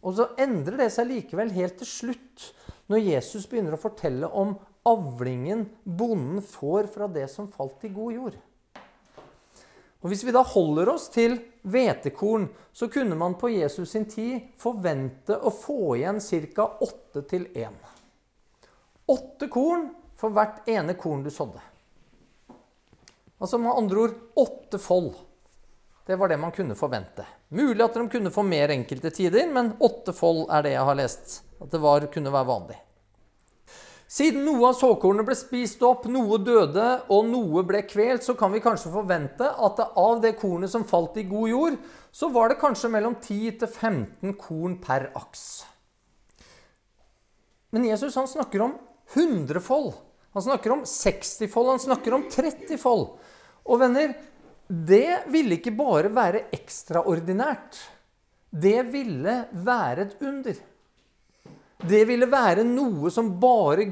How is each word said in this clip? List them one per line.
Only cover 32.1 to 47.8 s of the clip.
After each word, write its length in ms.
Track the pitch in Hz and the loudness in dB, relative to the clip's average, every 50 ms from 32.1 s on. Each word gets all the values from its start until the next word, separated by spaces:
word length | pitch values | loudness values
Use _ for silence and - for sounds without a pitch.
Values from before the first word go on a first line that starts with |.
kunne 200 | - 165 147 135 | -4 -6 -4 0
være 160 | 139 135 131 123 | 0 0 0 0
vanlig. 280 | 120 104 87 - 117 - - _ _ _ _ _ _ _ _ _ _ _ _ _ _ _ _ - - - - - - - _ - | -2 -4 -6 -10 -16 -18 -20 _ _ _ _ _ _ _ _ _ _ _ _ _ _ _ _ -20 -20 -20 -20 -20 -20 -20 _ -6
Siden 320 | - - 277 320 226 277 | 0 2 2 2 2 2
noe 300 | 277 311 302 240 240 254 | 2 0 4 6 6 6
av 40 | 247 247 | 6 6
såkornet 480 | 269 254 208 - - 185 196 208 220 | 6 6 6 6 4 4 4 4 2
ble 100 | 220 269 262 | 0 -2 -4
spist 440 | - - 254 247 247 214 - - 233 | -4 -4 -4 -4 -4 -4 0 4 4
opp, 220 | 247 254 247 247 226 | 4 4 4 0 -2
noe 280 | 247 262 233 202 220 220 | 0 0 2 2 2 2
døde, 440 | 190 247 240 220 180 143 147 190 226 240 254 247 - - 196 | 4 6 6 6 6 6 4 2 2 2 2 0 2 4 4
og 120 | 202 220 233 | 4 4 4
noe 320 | 240 254 220 165 151 - 185 | 2 0 0 0 2 0 2
ble 180 | 175 196 208 202 | 2 0 0 -2
kvelt, 380 | - - 202 214 240 262 240 240 | -2 0 2 2 2 2 0 -2
så 80 | - 247 - | -2 0 0
kan 120 | 220 190 | 0 0
vi 120 | 196 220 | 0 0
kanskje 280 | - 240 220 - - 165 | 0 0 0 0 -4 -6
forvente 600 | 165 208 208 180 180 165 147 139 - - 240 247 | -6 -4 -2 0 0 0 -2 -4 -4 -2 -2 -2
at 280 | - - 226 196 - - | 0 2 0 2 2 0
det 100 | - - - 180 | -2 0 2 4
av 200 | 180 220 233 233 | 4 4 4 4
det 100 | 214 226 220 226 | 2 0 0 0
kornet 340 | - 196 175 170 190 185 | -2 -2 -2 -2 -2 -2
som 140 | 196 226 214 | -2 -4 0
falt 320 | - - 175 170 160 - 220 | 2 2 2 2 0 -4 -8
i 80 | 202 185 | -6 -4
god 200 | 196 214 226 220 | -4 -2 0 0
jord, 240 | 233 262 311 339 277 - - - - - - _ | 0 0 0 0 -2 -4 -8 -16 -20 -20 -20 _
så 200 | - - 302 339 254 | -8 -4 -2 0 2
var 160 | 233 226 226 | 4 4 4
det 80 | - - | 4 2
kanskje 280 | - 285 240 - - 233 | 2 0 2 0 -2 -2
mellom 280 | 226 214 208 233 240 - | 0 0 0 -2 -4 -6
ti 220 | - - 202 202 220 226 220 | -6 -6 -6 -4 -4 -4 -4
til 160 | - 233 220 | -4 -6 -6
femten 640 | - - - 226 196 135 107 - - - - 196 196 202 | -4 -4 -2 -2 -2 -2 -4 -6 -8 -8 -8 -8 -8 -8
korn 420 | - - 165 156 165 180 175 180 | -10 -10 -8 -6 -4 -6 -6 -6
per 300 | - - 160 135 131 - - | -4 -2 -2 -2 -2 -4 -10
aks. 300 | - - - - - - - - - - - _ _ _ _ _ _ _ _ _ _ _ _ _ _ - - - - _ _ _ _ _ _ _ _ _ _ _ _ _ _ _ _ _ _ _ _ _ _ | -14 -16 -14 -14 -14 -12 -12 -12 -14 -16 -18 _ _ _ _ _ _ _ _ _ _ _ _ _ _ -20 -20 -20 -20 _ _ _ _ _ _ _ _ _ _ _ _ _ _ _ _ _ _ _ _ _ _
Men 160 | - 226 | -2 0